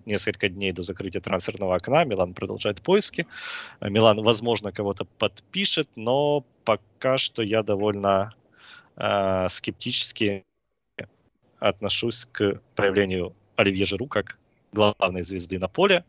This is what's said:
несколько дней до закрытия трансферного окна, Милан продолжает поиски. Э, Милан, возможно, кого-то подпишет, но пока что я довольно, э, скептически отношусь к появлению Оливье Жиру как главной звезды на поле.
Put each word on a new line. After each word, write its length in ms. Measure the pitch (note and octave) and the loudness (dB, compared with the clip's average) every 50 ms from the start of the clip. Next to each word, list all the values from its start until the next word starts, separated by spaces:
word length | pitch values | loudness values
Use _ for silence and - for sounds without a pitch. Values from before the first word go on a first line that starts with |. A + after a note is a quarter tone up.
| _ | _
несколько 420 | A2 G#2 F#2+ - G#2+ - - B2 G2 | -2 0 2 2 2 0 0 -2 -4
дней 240 | F2+ G2 G2 F#2+ F2 | -2 -2 -4 -4 -4
до 100 | F#2 F2 | -4 -6
закрытия 380 | F2+ F2+ - G2 F#2+ - F#2 | -6 -8 -8 -8 -8 -8 -8
трансферного 540 | - F#2 F#2+ F2+ - - F#2 F#2+ G2 F#2 F#2 | -4 -2 -2 -2 -2 -4 -4 -4 -2 0 0
окна, 300 | F2 - A2+ C3+ D#3+ F3 | 0 0 2 2 2 2
Милан 280 | B2+ G2+ F#2 F2+ F2+ F2 | 2 0 -2 -2 -2 -4
продолжает 480 | - G2+ G2 G2+ G2+ - G#2+ G2 - | -6 -8 -8 -6 -4 -4 -4 -4 -4
поиски. 460 | - - F#3+ G#3 G3 - - - E3+ - - - - - - - - - - - | 0 0 2 2 2 0 -2 -4 -8 -10 -12 -14 -12 -12 -10 -12 -12 -16 -14 -10
Э, 100 | - G2+ | -6 0
Милан, 320 | G2+ A2+ A2+ A2+ G#2 G#2+ G#2+ | 2 6 6 6 6 6 4
возможно, 500 | A2+ A2+ G#2+ A#2 A#2+ A2+ G#2 G#2+ G2+ - | 2 2 2 2 0 -2 -2 -2 -4 -6
кого-то 320 | - G#2 G2+ G2 - G2 - _ - | -4 -4 -4 -4 -4 -8 -12 _ -4
подпишет, 720 | A2 G2+ - - - _ - F#3 G3 - - E3 D#3 - _ | -4 -4 -4 -8 -16 _ -4 0 2 2 2 2 0 -4 _
но 480 | A2+ A2 A#2 C3 C#3+ D3 D3 D3 D3 - _ _ _ _ | -6 -2 0 0 2 2 0 0 -2 -4 _ _ _ _
пока 540 | - G#2+ - - _ _ _ - C3 C3 C3 | 0 0 0 -2 _ _ _ -2 0 0 2
что 240 | - - - - A2+ | 0 -2 -2 -4 -2
я 200 | G2 A2 A2 G#2 | 0 0 0 0
довольно, 680 | G#2+ G#2 G2 G#2 G#2+ G2+ G2+ G2+ G2 G2 F#2+ G2 A2+ - _ _ _ _ _ - - - - - _ _ | 0 0 0 0 0 0 0 2 2 2 2 2 -2 -8 _ _ _ _ _ -20 -20 -20 -20 -20 _ _
э, 520 | - - G#2 G2+ G2+ G2 F#2+ F#2+ F#2 F#2 F#2 | -6 -2 0 0 2 2 2 0 0 0 0
скептически 960 | - - - - G2+ - - B2+ A#2+ - - - - - A2+ G2+ G2+ G2 - _ _ _ _ _ _ _ _ _ _ - - - _ _ _ _ _ _ _ _ _ _ | 0 -2 -2 -4 -8 -8 -8 -2 0 0 0 0 -2 -2 -2 -2 -2 -4 -8 _ _ _ _ _ _ _ _ _ _ -18 -18 -18 _ _ _ _ _ _ _ _ _ _
отношусь 640 | A#2 G#2 F#2+ G2+ G#2 G2 - - - A#2 A2 - - | 0 0 0 0 -2 -2 0 0 0 0 -2 -2 -4
к 360 | - - - G#2+ G2 G2 - - _ _ | -4 -2 0 0 0 0 -2 -8 _ _
появлению 580 | - G#2 G2+ F#2+ G2+ G2+ F#2 F#2 F#2 F2 - - _ _ _ _ | 0 0 2 4 2 2 2 0 -2 -4 -6 -8 _ _ _ _
Оливье 280 | - G#2+ G2 F#2+ F#2+ G2 | 0 2 2 2 2 0
Жиру 220 | F#2+ G2+ F#2+ - | -2 -2 -2 -4
как 320 | - - G#2+ G2 - - - _ _ _ _ _ _ - | -4 -4 -4 -4 -4 -10 -20 _ _ _ _ _ _ 2
главной 500 | G#2+ G#2 G#2 G#2 - - - F2+ F2+ E2+ | 4 4 4 4 2 0 -2 0 -4 -6
звезды 360 | - G2 F2+ E2+ E2+ F#2+ F2+ | -6 -6 -6 -6 -6 -6 -6
на 100 | F#2 - | -6 -4
поле. 360 | - - F#3+ G3+ F#3 E3+ - | 0 2 2 4 2 2 0